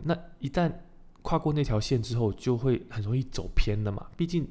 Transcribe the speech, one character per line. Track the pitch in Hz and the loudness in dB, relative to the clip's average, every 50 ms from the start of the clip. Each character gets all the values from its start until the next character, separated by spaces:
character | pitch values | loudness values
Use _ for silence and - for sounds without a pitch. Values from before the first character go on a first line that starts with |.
| - | -2
那 | 156 170 170 - - - - | -2 -2 -2 -4 -14 -14 -8
一 | - 131 | -6 -2
旦 | - 180 170 156 - - - - - - - - - - | 2 2 2 2 0 -4 -12 -18 -20 -20 -20 -20 -20 -10
跨 | - - 160 160 | -2 0 0 2
过 | - 156 | 2 2
那 | 147 147 | 2 2
条 | 139 - 110 107 | 2 2 2 0
线 | - - 135 117 | 2 2 0 0
之 | 110 117 117 | 0 0 0
后， | 120 117 101 | 2 2 0
就 | 95 - - 127 123 113 | 0 0 0 0 0 2
会 | 127 131 120 - - - | 2 0 0 0 -2 -8
很 | - 110 | -8 -6
容 | 101 101 120 | -2 0 0
易 | 135 | -2
走 | 127 - - - 87 - - | -2 -2 -6 -6 -4 0 2
偏 | - - 107 104 104 104 | 4 4 4 2 0 -2
了 | 104 | -2
嘛。 | 98 - - - - | -4 -4 -8 -10 -4
毕 | - 170 | -4 -2
竟 | 170 175 165 143 - | 0 0 -2 -2 -2